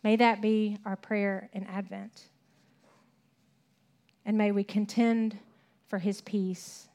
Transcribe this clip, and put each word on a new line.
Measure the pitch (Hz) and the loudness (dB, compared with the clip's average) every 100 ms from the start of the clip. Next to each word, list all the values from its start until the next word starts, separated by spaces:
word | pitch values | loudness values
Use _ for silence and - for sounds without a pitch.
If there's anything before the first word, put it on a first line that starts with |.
May | 214 220 | 2 6
that | 233 208 | 4 4
be | 214 220 214 208 | 2 2 0 -4
our | 208 196 | -8 -8
prayer | - 214 202 190 202 | -4 -2 0 -2 -8
in | 196 | -12
Advent. | 190 190 190 196 - - - _ _ _ _ _ _ _ _ _ _ _ _ _ _ _ _ _ _ _ | -8 -8 -8 -12 -14 -18 -20 _ _ _ _ _ _ _ _ _ _ _ _ _ _ _ _ _ _ _
And | 208 214 | -2 2
may | 208 | 4
we | 202 | 2
contend | 202 208 208 - 233 226 220 208 - _ _ _ _ | 0 0 0 2 4 4 0 -4 -20 _ _ _ _
for | 202 | -4
his | 185 196 | -2 -4
peace. | - 208 185 180 - - - | -4 -2 -2 -4 -12 -20 -20